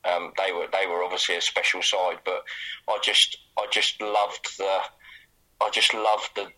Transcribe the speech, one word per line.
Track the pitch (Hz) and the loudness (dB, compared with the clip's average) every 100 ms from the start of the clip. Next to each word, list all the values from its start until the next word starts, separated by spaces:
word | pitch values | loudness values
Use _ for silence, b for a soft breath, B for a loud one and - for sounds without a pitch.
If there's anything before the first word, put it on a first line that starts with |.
Um, | 90 87 87 90 | 0 -2 -2 -2
they | 95 | -2
were, | 87 - | -2 -2
they | 95 95 | 0 0
were | 87 | 0
obviously | 90 92 - 85 | -2 -2 0 0
a | |
special | - - - 90 | 0 2 2 2
side, | - 101 90 101 | 0 2 0 -2
but | - 90 B B B B - | -4 -4 B B B B -4
I | 107 | 0
just, | 107 104 - - _ - | 2 4 4 0 _ -6
I | 104 | 0
just | 107 104 - | 0 0 -2
loved | 107 104 104 - - - | 0 2 2 -2 -10 -4
the, | 98 95 - _ B B B _ _ _ | 0 0 -2 _ B B B _ _ _
I | 107 | -2
just | 110 107 | 2 2
loved | 110 107 107 - | 2 2 2 0
the | - 98 | -8 -8